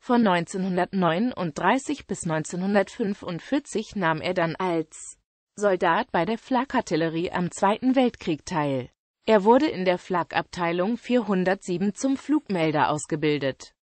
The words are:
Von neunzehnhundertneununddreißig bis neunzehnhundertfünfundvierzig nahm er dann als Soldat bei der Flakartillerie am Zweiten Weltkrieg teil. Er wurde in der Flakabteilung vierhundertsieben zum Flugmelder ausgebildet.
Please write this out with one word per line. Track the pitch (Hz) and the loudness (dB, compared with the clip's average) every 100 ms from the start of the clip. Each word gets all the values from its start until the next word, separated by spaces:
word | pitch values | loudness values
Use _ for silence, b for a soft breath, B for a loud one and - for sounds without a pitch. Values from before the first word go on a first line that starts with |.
Von | - 240 | 0 4
neunzehnhundertneununddreißig | 220 175 165 190 190 180 180 196 175 165 247 - 175 156 170 254 - 294 - | 4 2 0 -4 -2 0 0 2 2 2 0 -2 -6 0 0 2 0 -8 -8
bis | 196 175 | -8 -4
neunzehnhundertfünfundvierzig | 156 156 175 190 202 196 - 208 202 185 165 - 285 - - 214 202 | -4 -4 -4 0 2 0 -2 -4 -4 -8 -10 -4 -4 -2 -6 -6 -2
nahm | 165 160 | 0 0
er | - | -2
dann | 185 165 156 | -2 -2 -2
als | 185 165 160 - - - _ _ _ - | -2 -2 -4 -10 -20 -20 _ _ _ -2
Soldat | 202 185 185 175 247 | 0 2 2 0 0
bei | 185 | -2
der | 175 226 | -2 -4
Flakartillerie | - 254 269 254 - 160 165 165 180 | -2 -2 0 -2 -2 0 0 -2 -4
am | - 175 | -2 -4
Zweiten | - 196 220 254 262 | 0 0 2 2 4
Weltkrieg | 247 - - 151 - | 2 0 -4 -4 -4
teil. | 170 147 135 123 _ _ _ - | -2 0 -2 -6 _ _ _ 2
Er | 220 | 4
wurde | 196 254 311 | 6 4 4
in | - | 0
der | 185 180 | 0 0
Flakabteilung | - 180 160 - - - 170 175 190 240 | 0 -2 0 -2 -4 -4 -2 0 -2 -4
vierhundertsieben | - 247 208 185 180 202 - 175 202 - | 0 0 2 0 2 -2 -2 -2 -2 -2
zum | 269 269 | -2 -2
Flugmelder | - 294 - 190 160 151 127 | 0 -2 0 0 2 2 2
ausgebildet. | 151 - 156 151 147 139 131 - _ _ | 0 -2 -2 0 0 -2 -6 -12 _ _